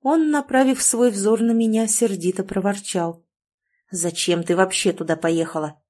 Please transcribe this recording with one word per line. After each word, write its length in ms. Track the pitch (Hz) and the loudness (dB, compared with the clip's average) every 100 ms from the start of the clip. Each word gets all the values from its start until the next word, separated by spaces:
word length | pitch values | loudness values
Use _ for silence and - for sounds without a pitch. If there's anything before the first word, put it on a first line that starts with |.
он, 300 | 262 320 302 | 0 2 2
направив 500 | 294 277 254 262 262 | 0 0 2 2 2
свой 300 | - 233 247 | 0 2 2
взор 300 | 196 202 220 | 2 0 2
на 100 | 233 | 2
меня, 360 | 226 226 220 220 | 2 2 2 0
сердито 560 | - 233 190 175 185 | 0 0 0 -2 -2
проворчал. 840 | 196 196 202 202 - 180 170 165 _ _ _ _ _ _ _ | -2 -2 -2 -4 -4 -4 -4 -6 _ _ _ _ _ _ _
"Зачем 520 | 180 170 165 - 170 | -6 -4 -4 -2 -2
ты 120 | 170 175 | 0 0
вообще 380 | 185 - 190 | 2 0 -2
туда 240 | - 165 160 | -2 -2 -2
поехала?" 640 | 165 165 165 160 151 - _ | 0 -2 -2 -4 -8 -10 _